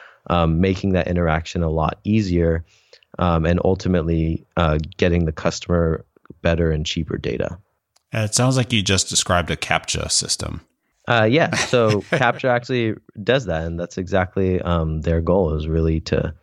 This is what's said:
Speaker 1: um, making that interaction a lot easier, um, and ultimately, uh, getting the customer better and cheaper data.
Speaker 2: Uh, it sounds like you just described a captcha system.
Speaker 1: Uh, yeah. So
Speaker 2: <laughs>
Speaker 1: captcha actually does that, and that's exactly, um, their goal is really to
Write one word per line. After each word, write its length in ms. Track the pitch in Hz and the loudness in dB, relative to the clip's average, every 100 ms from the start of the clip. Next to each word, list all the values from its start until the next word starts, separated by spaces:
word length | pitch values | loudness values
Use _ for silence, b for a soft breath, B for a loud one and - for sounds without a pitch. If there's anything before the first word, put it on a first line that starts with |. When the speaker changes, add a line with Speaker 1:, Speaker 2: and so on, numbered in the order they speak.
| B B - | B B -2
Speaker 1:
um, 300 | 87 82 80 | 2 2 2
making 320 | 95 95 98 | 2 0 0
that 160 | 90 78 | 0 0
interaction 560 | 90 85 80 80 87 | 0 2 0 -2 -2
a 40 | 82 | -2
lot 300 | 80 78 - | 0 -2 -2
easier, 600 | 101 110 98 87 82 82 b b b b _ - | -2 0 2 2 2 0 b b b b _ -2
um, 260 | 87 85 | 0 2
and 160 | 80 87 | 2 2
ultimately, 800 | 92 92 92 90 80 82 80 82 - - | 2 0 0 0 0 0 0 -4 -4 0
uh, 220 | 80 78 82 - | 0 0 -2 -2
getting 280 | 92 85 | 0 2
the 80 | 80 | 0
customer 720 | 78 87 - - 87 82 - - _ - - | -2 -4 -4 -2 0 0 -2 -8 _ -20 -4
better 280 | 85 82 82 | 0 0 0
and 160 | 78 78 | 0 -2
cheaper 320 | 85 78 - | -4 -4 -6
data. 400 | 65 62 - 87 _ _ _ _ _ | -4 -4 -6 -8 _ _ _ _ _
Speaker 2:
Uh, 60 | 110 | -4
it 160 | 107 - | -2 2
sounds 200 | 127 131 | 2 2
like 160 | 120 | 2
you 100 | 113 | 0
just 260 | 98 95 - | 2 0 0
described 420 | - - 87 76 | -2 2 2 0
a 60 | 80 | -4
captcha 520 | - 80 - - - | -2 -2 -2 -6 -2
system. 520 | - 82 - - 73 - _ _ _ - | -2 -2 -4 -6 -10 -16 _ _ _ 0
Speaker 1:
Uh, 180 | 120 110 | 2 4
yeah. 260 | 147 170 | 2 2
So 460 | - - 123 110 104 | 0 0 2 4 2
Speaker 2:
<laughs> 100 | - | 0
Speaker 1:
captcha 360 | 139 120 - 131 | 0 2 2 0
actually 460 | 120 123 123 113 - - - | 0 -2 -2 -2 -4 -10 -6
does 240 | 101 131 98 | 0 0 0
that, 180 | 80 | -4
and 140 | 82 85 | -4 -6
that's 200 | 87 - | -6 -8
exactly, 640 | 90 95 90 98 92 90 | -2 0 0 0 0 0
um, 400 | 87 85 80 78 | 0 0 0 -2
their 200 | 80 82 | 0 0
goal 340 | 82 95 82 | 2 2 2
is 120 | 78 78 | 0 -2
really 340 | 80 80 80 | 0 2 0
to 300 | - 76 78 - | 0 -2 -2 -8